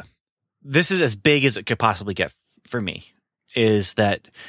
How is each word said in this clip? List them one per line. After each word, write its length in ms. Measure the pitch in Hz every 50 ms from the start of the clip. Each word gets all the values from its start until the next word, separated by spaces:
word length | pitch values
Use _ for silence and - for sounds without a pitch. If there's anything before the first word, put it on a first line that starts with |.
| - _ _ _ _ _ _ _ _ _ _ _
this 280 | - 139 135 165 175 -
is 100 | 196 180
as 140 | 160 120 107
big 300 | 101 - 156 147 143 135
as 120 | 135 104
it 100 | 98 95
could 120 | - 117 -
possibly 360 | 120 110 98 - 104 101 92
get 120 | 92 87
f-, 100 | 76 - _ _ _ - _ _
for 140 | - - 120
me, 320 | 101 90 78 - - - _ _ _ _ _ _ _ _ -
is 400 | 123 113 110 107 104 101 - -
that 340 | - 107 101 98 - _ _ _ - -